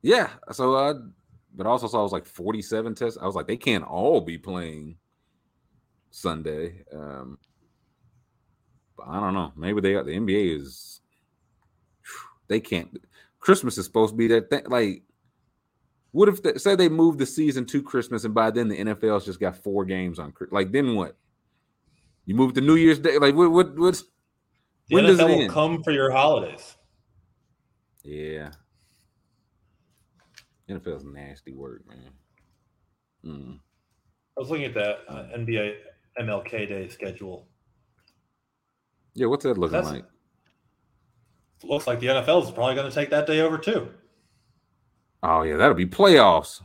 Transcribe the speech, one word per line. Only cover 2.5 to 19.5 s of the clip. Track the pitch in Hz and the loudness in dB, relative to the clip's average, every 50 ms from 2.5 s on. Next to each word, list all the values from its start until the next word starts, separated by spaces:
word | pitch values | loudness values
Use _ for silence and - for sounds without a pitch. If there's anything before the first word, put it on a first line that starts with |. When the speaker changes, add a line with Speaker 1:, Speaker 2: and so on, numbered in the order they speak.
| 110 110 95 - 110 110 110 117 107 | -6 -6 -6 -6 -6 -4 -4 -6 -6
Speaker 1:
tests." | - 123 113 - - | -6 -6 -6 -6 -6
I | - | -8
was | 95 95 | -6 -6
like, | 95 76 | -6 -6
"They | - 113 | -6 -8
can't | 123 - 139 113 90 76 | -4 -2 -2 -2 -2 -4
all | - 78 87 104 143 170 120 | -6 -6 -2 0 2 2 2
be | 85 85 85 | 0 -4 -12
playing | 78 - 101 92 90 87 82 78 76 76 78 85 87 _ _ _ _ _ _ _ _ _ _ _ _ _ _ _ _ _ _ _ _ _ _ | -12 -10 -10 -10 -8 -8 -10 -12 -14 -16 -16 -18 _ _ _ _ _ _ _ _ _ _ _ _ _ _ _ _ _ _ _ _ _ _ _
Sunday." | _ - - 92 80 80 78 78 76 76 82 87 85 92 - _ 71 | _ -8 -6 -6 -6 -6 -8 -8 -8 -6 -8 -10 -12 -18 -20 _ -18
Um, | 76 76 73 69 65 64 65 69 _ _ _ _ _ _ _ _ _ _ _ _ _ _ _ _ _ _ _ _ _ _ _ _ _ _ _ _ _ _ _ _ | -18 -16 -16 -16 -16 -16 -18 -20 _ _ _ _ _ _ _ _ _ _ _ _ _ _ _ _ _ _ _ _ _ _ _ _ _ _ _ _ _ _ _ _
but | - - | -20 -14
I | 65 78 95 | -10 -8 -6
don't | 104 92 95 | -4 -2 -2
know. | 98 85 71 67 | -4 -6 -6 -10
Maybe | 76 80 92 104 104 | -10 -6 -4 -2 0
they | 95 95 98 | 0 0 0
got, | 98 - | 0 -2
the | 69 80 | -4 -6
N | 95 117 | -4 -2
B | 101 95 | 0 0
A | 104 101 87 80 | 0 0 0 -2
is, | 73 69 67 - - - - - - _ _ _ _ _ _ _ _ _ _ _ _ _ _ _ _ _ _ _ _ _ - - - - - _ _ _ | -4 -8 -14 -20 -20 -20 -20 -20 -20 _ _ _ _ _ _ _ _ _ _ _ _ _ _ _ _ _ _ _ _ _ -20 -18 -18 -20 -20 _ _ _
they | _ 104 113 | _ -2 -2
can't. | 107 - - 87 78 - - - _ _ _ _ _ _ _ _ | -2 -4 -6 -6 -6 -8 -18 -20 _ _ _ _ _ _ _ _
Christmas | - - 196 190 - 123 - 107 | 2 2 2 4 2 -6 -6 -6
is | 92 | -10
supposed | - - 113 110 104 107 | -2 2 2 2 2 2
to | |
be | 113 117 | 0 2
that | 113 117 113 110 - | 4 4 2 2 0
thing. | 143 139 - | -4 -4 -2
Like, | - 123 120 113 98 92 - _ _ _ _ _ _ _ _ _ _ _ _ _ _ _ _ _ _ _ _ _ _ | -2 0 0 0 0 -2 -8 _ _ _ _ _ _ _ _ _ _ _ _ _ _ _ _ _ _ _ _ _ _
what | - 151 208 208 | 4 4 6 6
if | 190 196 | 4 2
they, | - 165 - | -2 -4 -4
say | - - 202 196 | 0 0 2 4
they | 185 180 | 4 4
move | 165 156 160 165 170 151 | 2 4 4 4 4 4
the | 139 135 | 2 -4
season | - - - 156 151 131 131 123 | -4 -2 0 0 0 0 -2 -6
to | 123 - 143 139 | -4 -4 -6 -6
Christmas | - - 127 113 - 123 110 107 | -2 -4 -4 -4 -4 -8 -6 -6
and | 110 107 | -2 0
by | 113 110 110 | 2 2 2
then | 107 120 120 110 | 2 0 -2 -2
the | 104 | -2
N | - 101 | -2 -4
F | 110 107 - - | -4 -4 -2 0
L's | 110 104 101 92 | 0 0 0 -2
just | 101 92 90 | -6 -6 -4
got | 104 92 | -4 -4